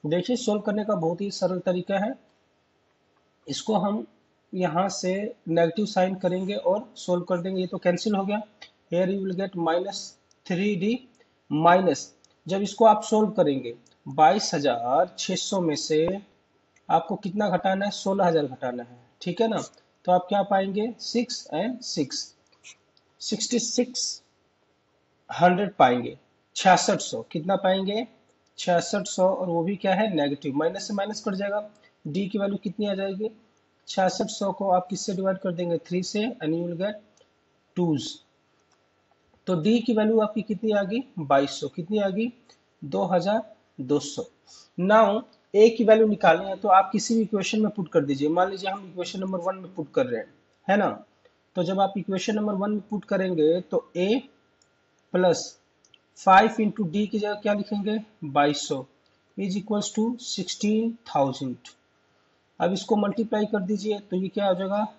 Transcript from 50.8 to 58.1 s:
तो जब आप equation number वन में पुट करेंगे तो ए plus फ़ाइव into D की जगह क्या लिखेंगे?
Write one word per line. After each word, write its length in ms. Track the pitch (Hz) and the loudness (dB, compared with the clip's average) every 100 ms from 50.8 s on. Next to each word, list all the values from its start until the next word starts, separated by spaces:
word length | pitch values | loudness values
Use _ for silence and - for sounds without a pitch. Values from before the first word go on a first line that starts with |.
| 185 107 - _ _ _ _ - | 2 -4 -14 _ _ _ _ -4
तो 80 | |
जब 160 | 170 190 | -2 0
आप 140 | 190 196 | 0 0
equation 380 | 180 190 208 214 | -4 -4 -2 -2
number 180 | 208 | -2
वन 180 | 196 202 | -2 -2
में 100 | 214 | -4
पुट 240 | - 208 - | -4 -10 -2
करेंगे 560 | 190 185 170 151 175 | 0 0 2 4 2
तो 300 | 180 - - 175 | 0 -4 -4 -2
ए 340 | 190 254 - _ _ _ _ _ _ _ _ | 0 0 -2 _ _ _ _ _ _ _ _
plus 460 | 180 185 160 - - _ _ _ _ _ - | 2 4 2 -4 -16 _ _ _ _ _ -2
फ़ाइव 360 | - 190 220 220 | 6 8 8 2
into 260 | 214 - 180 | -2 0 -2
D 200 | 196 208 | -2 -2
की 120 | 214 | -2
जगह 140 | 208 208 | -4 -2
क्या 180 | 208 | -2
लिखेंगे? 460 | 208 202 208 202 214 - | -2 -2 -4 -2 -4 -6